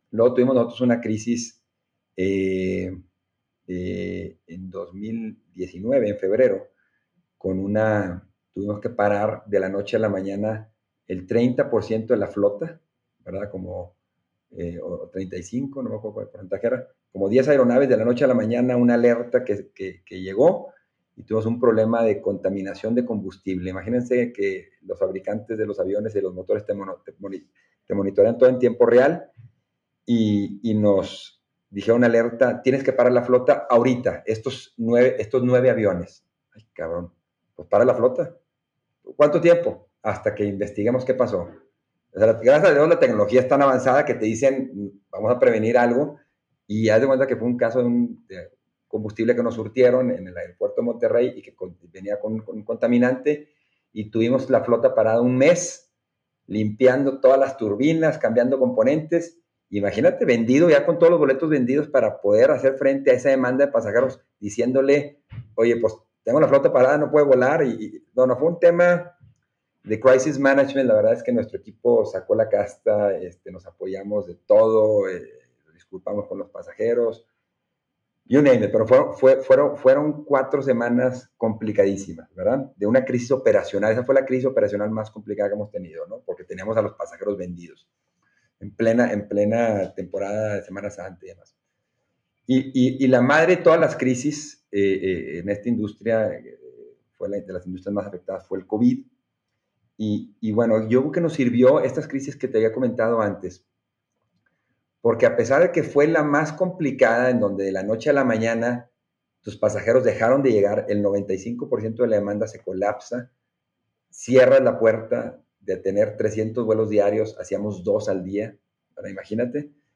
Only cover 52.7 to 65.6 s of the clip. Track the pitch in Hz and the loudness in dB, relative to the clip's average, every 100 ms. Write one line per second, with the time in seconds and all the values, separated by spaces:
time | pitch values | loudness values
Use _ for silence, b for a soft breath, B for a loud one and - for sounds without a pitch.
52.7 | 110 117 120 123 131 147 147 b b b | -4 0 2 2 0 -2 -4 b b b
53.7 | b _ 107 107 113 117 131 131 120 110 | b _ -12 -6 -2 0 0 0 0 2
54.7 | 113 - - 110 113 123 127 143 175 - | 2 2 2 2 2 2 4 4 4 0
55.7 | - _ _ _ _ _ _ - 104 107 | -12 _ _ _ _ _ _ -8 -4 -4
56.7 | 104 127 127 139 135 127 135 135 - 107 | 2 4 4 0 2 4 4 2 -2 -4
57.7 | 104 143 165 160 - 117 113 123 135 127 | 0 0 2 0 0 0 2 2 2 2
58.7 | - 120 156 156 170 170 - _ _ _ | 2 2 0 0 -2 -4 -12 _ _ _
59.7 | 101 101 98 160 - 196 120 113 135 175 | -4 -2 0 0 2 2 2 2 4 6
60.7 | 147 147 156 165 170 143 135 160 151 120 | 4 2 4 4 6 2 0 0 0 0
61.7 | 139 147 135 113 - 101 104 131 143 135 | 0 0 0 0 -2 2 4 4 4 0
62.7 | 135 135 139 139 - 143 135 127 131 143 | 0 0 2 2 2 2 2 0 0 0
63.7 | 120 110 110 131 - _ _ 104 104 117 | 0 0 0 0 -4 _ _ -8 -4 0
64.7 | 131 135 143 143 - _ - - - | 2 2 2 0 -12 _ -18 -10 0